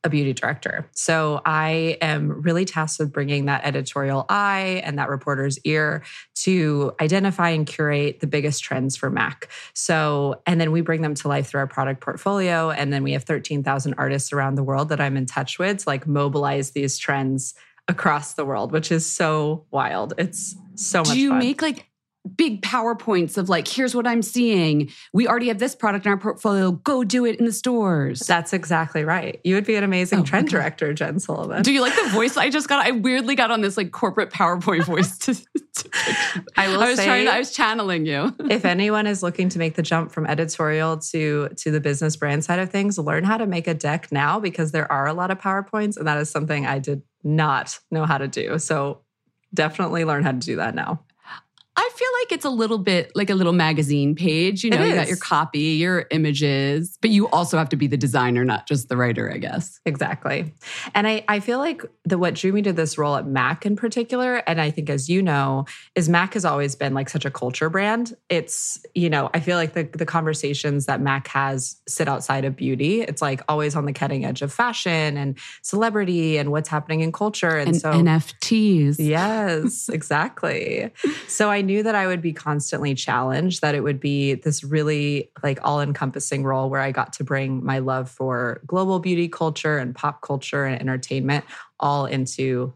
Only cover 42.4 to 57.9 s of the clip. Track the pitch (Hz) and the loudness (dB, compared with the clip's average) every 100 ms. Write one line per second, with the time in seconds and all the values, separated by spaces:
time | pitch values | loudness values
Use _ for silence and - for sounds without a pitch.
42.4 | 156 175 185 196 202 190 151 156 190 220 | 0 -2 0 0 0 0 -2 0 0 0
43.4 | 214 175 165 160 147 156 - 143 147 196 | 0 -2 -2 -2 -2 -2 -2 0 2 2
44.4 | 202 - 160 156 151 139 143 165 180 190 | -2 -2 -2 0 -2 -2 -2 -2 -2 -2
45.4 | 196 196 196 214 208 202 151 147 151 151 | -2 -2 -2 -2 -2 -2 -2 0 -2 -4
46.4 | 151 147 131 139 135 139 - _ 147 156 | -2 -2 -2 -2 -4 -6 -8 _ 0 2
47.4 | 151 131 - - _ 160 156 139 135 - | 2 0 -2 -12 _ -2 0 0 -2 -4
48.4 | - 156 156 156 139 143 _ _ _ _ | -2 -2 0 0 -2 -6 _ _ _ _
49.4 | _ 190 156 156 175 170 160 143 143 127 | _ 0 0 0 -2 0 0 2 2 0
50.4 | - 87 107 - - 165 _ _ - - | -4 -2 -2 -4 -4 -6 _ _ -20 -20
51.4 | _ _ _ - 480 - 508 494 494 339 | _ _ _ -2 -2 -2 -2 -2 -2 -2
52.4 | 285 240 220 220 190 180 - - 202 190 | -2 -2 0 0 2 0 0 -2 0 2
53.4 | 175 175 160 156 143 143 143 156 175 156 | 4 4 4 2 2 2 2 2 0 2
54.4 | 180 196 233 208 - - - 185 - 151 | 0 0 2 4 4 2 0 -2 0 0
55.4 | 160 147 156 156 175 180 - 160 151 139 | 0 0 0 2 2 0 0 0 2 2
56.4 | 147 139 139 147 175 - 226 208 208 160 | 2 2 2 0 -2 0 4 4 6 2
57.4 | 170 160 151 139 143 | 2 0 0 0 2